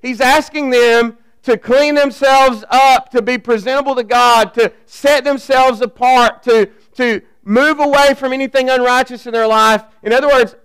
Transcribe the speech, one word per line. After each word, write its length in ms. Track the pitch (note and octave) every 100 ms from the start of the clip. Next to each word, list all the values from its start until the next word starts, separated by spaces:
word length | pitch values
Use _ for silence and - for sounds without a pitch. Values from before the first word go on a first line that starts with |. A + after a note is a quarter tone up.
He's 200 | B3+ A#3+
asking 480 | C4 D4+ - D4+ C#4
them 480 | B3 A#3+ A#3 A#3 A3+ _ _
to 140 | - A3+
clean 380 | - B3+ D4 D4
themselves 680 | C#4 - C#4 C4+ C4+ A3 -
up, 400 | B3+ C4+ B3+ C4
to 120 | B3+
be 160 | G#3+ B3
presentable 580 | - A3+ G3+ C4+ C#4 B3+
to 100 | G#3+
God, 480 | A#3+ B3 A#3 G#3+
to 180 | A#3 G#3+ - _
set 400 | - C#4+ D4 C4+
themselves 560 | C#4 - C4 C4 A3+
apart, 640 | A#3+ _ B3 B3+ A#3 -
to, 240 | B3 A3+ G3 _ _
to 280 | - B3 G#3 _ _
move 380 | G3 A3 D4 D4
away 320 | D4 C#4 C#4+
from 180 | C#4 C4+
anything 380 | C4 C4+ C#4 B3+
unrighteous 580 | C4 B3 B3 B3+ B3 A#3+
in 60 |
their 140 | A3+ A3
life. 360 | A3 A3 G#3+ - _
In 120 | G#3
other 160 | A#3+ C#4+
words 260 | C4+ A3 -